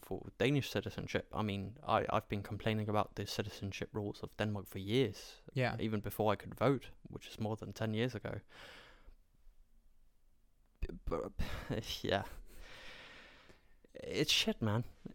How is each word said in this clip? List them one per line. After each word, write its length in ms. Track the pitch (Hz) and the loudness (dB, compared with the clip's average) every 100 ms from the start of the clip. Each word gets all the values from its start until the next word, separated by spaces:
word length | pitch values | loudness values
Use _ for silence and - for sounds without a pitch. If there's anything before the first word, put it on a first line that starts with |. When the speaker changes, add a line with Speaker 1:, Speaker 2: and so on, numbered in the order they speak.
Speaker 1:
for 220 | - 90 - - | -6 -6 -4 2
Danish 320 | 123 143 - | 4 4 2
citizenship. 560 | 107 98 - - - - | 0 -2 -4 -2 -2 0
I 80 | - | 0
mean, 320 | 107 98 95 110 - | 0 0 -4 -6 2
I, 200 | 107 - | 4 4
I've 200 | 110 - | 2 2
been 120 | 104 | -2
complaining 460 | - 101 110 110 107 | -2 -2 0 2 4
about 280 | 104 98 - | 2 2 -2
the 100 | 101 | -2
citizenship 640 | - 101 - 98 - - | -2 -2 -4 -4 -4 -4
rules 280 | 113 104 - | -2 -2 -4
of 120 | - - | -8 -2
Denmark 280 | 107 101 90 | 0 0 -4
for 120 | 98 | -6
years, 640 | 95 120 113 95 - - - | 2 4 4 0 -12 -16 -6
Speaker 2:
Yeah. 240 | 131 123 113 | 0 0 2
Speaker 1:
even 220 | 113 107 | 0 0
before 320 | 101 - 107 | -2 2 4
I 40 | 101 | 4
could 180 | - | -2
vote, 320 | - 123 135 - - - | 2 4 4 0 -14 -12
which 180 | - - | -12 -10
is 100 | - | -4
more 180 | 107 110 | -2 -2
than 180 | 104 | -6
ten 180 | - 110 | -2 0
years 220 | 107 127 | 2 2
ago. 260 | 107 - 107 - - - - - - - - _ - - - - - - - - _ _ _ _ _ _ _ | 0 -4 -6 -10 -16 -16 -16 -18 -20 -20 -20 _ -20 -20 -20 -20 -20 -20 -20 -20 _ _ _ _ _ _ _
B-, 80 | - - - | -4 -4 -2
but, 260 | 80 - - - - - | 0 0 0 0 0 -2
<laughs> 340 | 104 - - | -2 -2 -2
yeah. 200 | - 98 - - - - - - - - - - - - - - - - - - | 4 4 2 -6 -12 -12 -12 -12 -12 -14 -14 -16 -18 -20 -20 -20 -20 -20 -18 -12
It's 300 | - 101 156 | -2 2 4
shit, 280 | - - - | 6 4 4
man. 220 | 110 107 - - - | 4 4 2 -6 -10